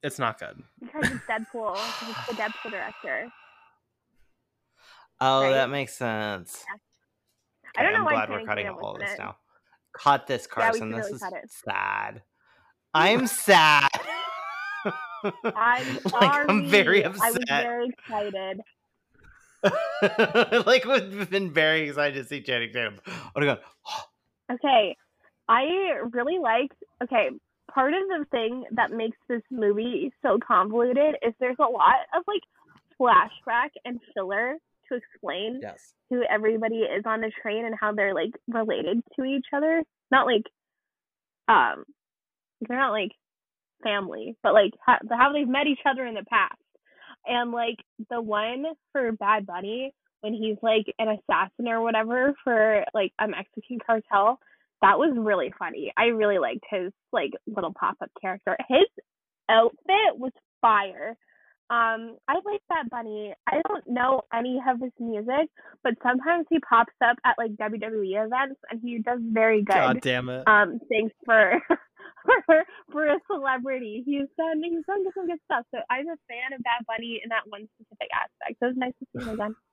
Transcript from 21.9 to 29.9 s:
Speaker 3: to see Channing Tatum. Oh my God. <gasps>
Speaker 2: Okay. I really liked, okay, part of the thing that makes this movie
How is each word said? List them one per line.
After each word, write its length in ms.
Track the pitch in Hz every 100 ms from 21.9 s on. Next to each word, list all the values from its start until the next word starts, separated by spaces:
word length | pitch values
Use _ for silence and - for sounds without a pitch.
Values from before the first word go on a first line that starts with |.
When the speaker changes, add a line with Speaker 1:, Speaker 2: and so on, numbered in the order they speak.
| 143 147 139
Speaker 3:
to 60 | 120
see 140 | 143
Channing 300 | 117 123 117
Tatum. 280 | 110 113 101 -
Oh 240 | 175 - -
my 100 | 143
God. 140 | 120 - _ -
<gasps> 200 | - - _ _ _ _
Speaker 2:
Okay. 440 | 247 285 247 202 - _ _ _ _ -
I 140 | 226 277 359 381 247 233
really 260 | 240 247 359
liked, 380 | 269 226 277 - - _
okay, 260 | 247 240 160 - _ _ - -
part 180 | 262
of 60 | 339 392
the 180 | 349 294
thing 320 | 247 226 254 254
that 200 | 226 240
makes 260 | 226 226 - _
this 140 | 240 -
movie 600 | 254 208 208 233